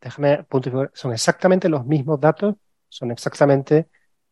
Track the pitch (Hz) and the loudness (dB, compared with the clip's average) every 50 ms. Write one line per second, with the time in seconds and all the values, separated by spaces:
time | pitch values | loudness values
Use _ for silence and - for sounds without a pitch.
0 | - 127 - - 143 143 147 147 156 _ - 135 127 135 120 131 139 - - - | -18 -16 -8 -2 0 0 0 0 -2 _ -4 -4 -2 -2 -4 -4 -4 -6 -8 -8
1 | - 127 113 113 - 180 - - - 185 185 185 - 180 156 139 117 131 156 151 | -8 -6 -6 -2 0 0 0 2 2 2 2 2 2 0 -2 -2 -2 -2 -2 -2
2 | 123 143 156 139 143 156 156 - 202 208 208 - _ _ _ _ _ _ - - | 0 -2 -2 2 2 0 0 0 -2 -4 -4 -6 _ _ _ _ _ _ -14 -10
3 | 131 120 117 - - 135 - - 147 143 139 139 135 - 151 156 165 - _ _ | -8 -8 -8 -6 -8 -8 -2 2 4 4 4 2 2 2 2 2 2 -2 _ _
4 | _ _ _ _ _ _ | _ _ _ _ _ _